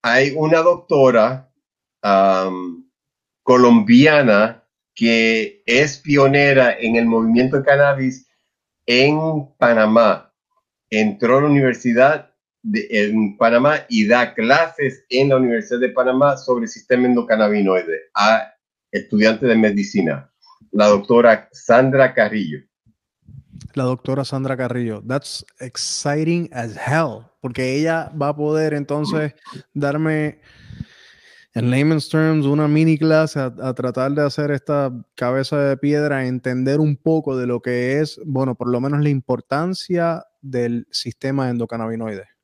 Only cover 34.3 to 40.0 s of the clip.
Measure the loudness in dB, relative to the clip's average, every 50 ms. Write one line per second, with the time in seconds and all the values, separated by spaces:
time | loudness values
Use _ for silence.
34.3 | -2 -4 -4 -4 -4 -6 _ -4 -4 -2 -2 -4 -6 -10 -16 _ _ -6 -4 -4
35.3 | -2 -2 -4 -4 -2 -2 0 -2 -2 -2 -2 -2 0 0 -2 -2 -2 -4 -4 -4
36.3 | -6 -6 _ -6 -4 -2 -2 -2 0 0 0 -2 -2 -2 _ -2 -2 0 -2 -4
37.3 | -6 -4 -4 -4 -6 -4 -4 -4 -4 -2 -2 -2 -2 -4 -4 -6 -8 -16 -12 -8
38.3 | -6 -4 -4 -4 -6 _ -4 -4 -4 -2 -2 -4 -2 -2 -2 -2 -2 -4 -2 -4
39.3 | -6 -6 -4 _ -6 -4 -4 -6 -6 -10 -6 -6 -4 -2